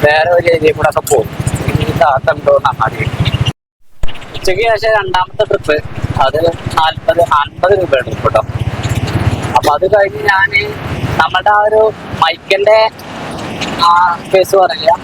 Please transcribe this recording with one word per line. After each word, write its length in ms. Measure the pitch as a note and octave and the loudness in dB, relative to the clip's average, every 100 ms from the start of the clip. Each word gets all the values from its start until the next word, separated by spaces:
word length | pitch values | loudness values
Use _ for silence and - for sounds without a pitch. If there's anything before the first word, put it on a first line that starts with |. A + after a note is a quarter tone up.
| D3 | 4
വേറെ 240 | D#3 E3 F3 | 2 4 2
ഒരു 100 | E3+ | 2
ഏരിയ 180 | D#3+ D#3 D3 | 2 2 2
കൂടെ 120 | D3+ | 0
ഒക്കെ 100 | D3+ - | 0 0
പോകും. 180 | C3+ A2 - - - - - - | 0 0 -4 -4 -2 -2 -2 -2
ഈ 40 | - | 2
താത്ത 340 | D#3+ C3 - D3 | 2 2 0 -2
ഉണ്ടോ 180 | D3+ C#3 | -2 -2
എന്ന് 240 | C#3 - - | -2 -2 -4
അറിയില്ല. 300 | - - - - - - - _ _ - - - - - - | -4 -6 -2 -2 0 -2 -4 _ _ -20 2 2 2 -6 -4
ഉച്ചയ്ക്ക് 280 | - F#3 A#3 | -2 0 0
ശേഷം 220 | G#3+ A3 G#3+ | 0 2 0
രണ്ടാമത്തെ 440 | F#3+ F#3 F3+ - G#3+ | 0 -2 -2 -2 -2
ട്രിപ്പ്, 260 | G3 - D3+ - - - - C3+ | -2 0 -2 -2 -8 -6 0 0
അത് 140 | D3 E3+ E3 - - | 2 -2 -2 -4 0
നാല്പത്, 440 | D#3+ D#3+ - E3 E3+ D3+ | -2 0 -2 2 2 2
അൻപത് 340 | C#3+ - F3+ G3 | 0 -2 0 2
രൂപയുടെ 240 | E3+ C3 B2 | 2 0 -2
ട്രിപ്പ് 220 | - - | -4 0
കേട്ടോ. 140 | A2 - - - - - - - - - - - - | 0 -2 -4 -4 -4 -4 -4 -2 -2 0 -2 -2 0
അപ്പൊ 140 | - D3 | 0 0
അത് 100 | F#3 | 2
കഴിഞ്ഞ് 280 | G#3+ G4+ G#4 G#4 | 2 2 0 0
ഞാൻ 180 | G4 G4+ G4+ G#4 - - - - - | 0 2 0 -2 -6 -8 -6 -4 -2
നമ്മുടെ 300 | E3 F#3 G#3 G#3 | -2 0 2 2
ആ 20 | G#3+ | 4
ഒരു 140 | G#3+ A3 G#3 - - | 4 2 0 -12 0
മൈക്കിന്റെ 580 | D#3+ E3 - G3 G3+ A3 A3 - - - - - - - - - E3+ | 0 0 -2 0 4 4 4 -2 -16 -12 -10 -10 -10 -8 -8 0 2
ആ 20 | F3 F3+ E3+ - | 4 2 -2 0
കേസ് 240 | F#3+ F3+ F#3+ | 2 4 4
പറയില്ല 300 | F3+ D#3 - - | 2 2 0 0